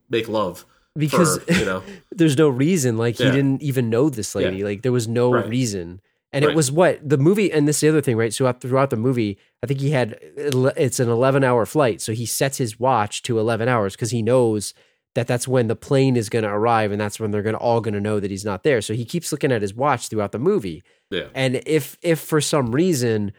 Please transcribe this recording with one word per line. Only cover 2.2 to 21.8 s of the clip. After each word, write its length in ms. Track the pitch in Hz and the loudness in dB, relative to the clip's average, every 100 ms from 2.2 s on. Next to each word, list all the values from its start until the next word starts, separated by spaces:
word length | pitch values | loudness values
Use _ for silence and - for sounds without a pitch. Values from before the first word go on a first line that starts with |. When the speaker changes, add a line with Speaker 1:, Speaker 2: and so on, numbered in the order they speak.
| 160 139 | 2 6
Speaker 2:
no 120 | 156 | 4
reason. 480 | 123 147 190 127 110 | 4 2 2 0 0
Like, 160 | 117 113 | 0 2
he 60 | |
Speaker 1:
Yeah. 80 | 123 | 2
Speaker 2:
didn't 320 | 135 139 135 | 2 2 0
even 260 | 147 131 117 | -2 -2 0
know 200 | 113 156 | 2 2
this 260 | 117 98 101 | 0 -6 -2
lady. 220 | 92 95 | -2 -2
Speaker 1:
Yeah. 80 | 101 | -4
Speaker 2:
Like, 180 | 104 | -4
there 80 | 127 | 0
was 160 | 123 110 | 0 0
no 260 | 117 123 | 0 2
Speaker 1:
Right. 140 | 123 104 | 2 0
Speaker 2:
reason. 520 | 123 123 98 85 90 _ _ _ | -2 -2 -4 -8 -14 _ _ _
And 100 | 139 | 0
it 60 | 143 | 2
Speaker 1:
Right. 80 | 160 | 2
Speaker 2:
was 120 | 131 | 2
what 300 | 147 175 - 147 | 4 2 2 0
the 100 | 143 | 2
movie, 320 | 151 208 196 | 4 4 2
and 140 | 156 147 | 2 2
this 80 | 147 | 2
is 40 | |
the 60 | 151 | 2
other 140 | 156 | 2
thing, 160 | 139 113 | 2 0
right? 160 | 113 | 0
So 120 | - 131 | 0 0
out, 120 | 123 | 0
throughout 300 | 127 131 139 | -2 0 2
the 80 | 117 | 0
movie, 400 | 123 120 107 98 _ _ | 0 0 -2 -4 _ _
I 20 | 123 | -6
think 140 | 139 | -4
he 120 | 139 | 0
had 280 | 147 117 - 76 87 | 0 -2 -4 -16 -8
ele-, 360 | 147 127 131 - | -2 2 0 2
it's 240 | 131 - | 0 0
an 80 | 117 | 0
eleven-hour 560 | 117 131 139 131 123 101 | 2 2 4 4 2 2
flight, 360 | 156 127 95 | 2 2 0
so 100 | - | -6
he 140 | 113 113 | -6 -6
sets 320 | - 135 - | -2 -2 -2
his 200 | 120 107 | -6 -2
watch 460 | 123 123 104 - | 0 2 0 -4
to 160 | - 110 | -4 -2
eleven 300 | 110 110 120 | 0 0 0
hours 260 | 120 98 - | 0 0 -4
'cause 160 | 113 | -4
he 100 | 120 | -2
knows 520 | 110 127 117 107 - - _ _ _ - | 2 2 2 0 -4 -12 _ _ _ -6
that 100 | 117 | -2
that's 220 | 123 - | -2 0
when 200 | 127 113 | 0 0
the 60 | 110 | -2
plane 420 | - 135 135 123 | 0 2 4 2
is 100 | 107 | 0
gonna 260 | 117 107 | -2 -2
arrive, 380 | 104 117 113 107 | 0 2 2 0
and 80 | 104 | -2
that's 180 | 104 - | -4 -4
when 140 | 107 | -4
they're 100 | 104 | -2
gonna, 160 | 104 110 | -2 -2
all 220 | 123 117 | 0 0
gonna 220 | 110 104 | 0 -2
know 180 | 104 107 | -2 -2
that 100 | 95 | -2
he's 140 | 98 | -6
not 200 | 104 95 | -6 -2
there. 180 | 156 120 | 2 2
So 120 | 101 | 0
he 120 | 113 117 | -6 -4
keeps 260 | 170 - | -6 -6
looking 220 | 151 143 | -2 0
at 80 | 117 | 0
his 120 | 101 | -2
watch 360 | 110 143 123 - | -2 -2 -2 -2
throughout 240 | 107 101 | -4 -4
the 40 | 107 | -2
movie. 460 | 160 208 98 78 - _ _ | 0 0 -2 -10 -16 _ _
Speaker 1:
Yeah. 180 | 90 76 | -6 -6
Speaker 2:
And 280 | 131 131 127 - | -4 -2 -2 0
if, 320 | 156 | -2